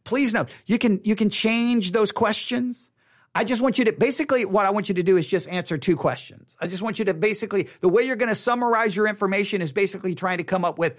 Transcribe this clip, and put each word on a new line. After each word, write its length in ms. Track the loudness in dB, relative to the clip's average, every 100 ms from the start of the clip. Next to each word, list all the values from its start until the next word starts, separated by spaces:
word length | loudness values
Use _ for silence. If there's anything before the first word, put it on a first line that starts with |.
please 300 | -4 0 0
note, 160 | 0 -2 -6 -2
you 120 | 0
can, 220 | 2 0
you 120 | 0 0
can 140 | 0
change 600 | 0 0 0 0 0 0
those 200 | 0 0
questions. 800 | 2 0 0 -2 -4 -4 -8 -14 _ _ _ _ -2
I 80 |
just 180 | 0 0
want 160 | 0 2
you 80 | 2
to, 60 |
basically 540 | 2 0 0 0 0 2
what 200 | 2 2
I 60 |
want 160 | 0 -2
you 80 | 0
to 80 |
do 140 | 4 4
is 100 | 4
just 200 | -2 -2
answer 280 | -6 -4 -4
two 180 | 0 0
questions. 600 | 0 -4 -10 -20 -20 -10
I 60 | -8
just 140 | -6
want 160 | -6 -4
you 80 | -2
to 80 |
basically, 540 | 0 0 -2 -4 -2 -4 0
the 80 | 2
way 140 | 2
you're 120 | 2 0
gonna 200 | 0 0
summarize 600 | 0 0 2 2 0 0
your 120 | 0
information 540 | 0 0 0 0 -2
is 100 | -2
basically 440 | 0 -2 -2 -6 -4
trying 240 | -4 -4
to 40 |
come 220 | -2 0 0
up 140 | 0
with, 160 | -2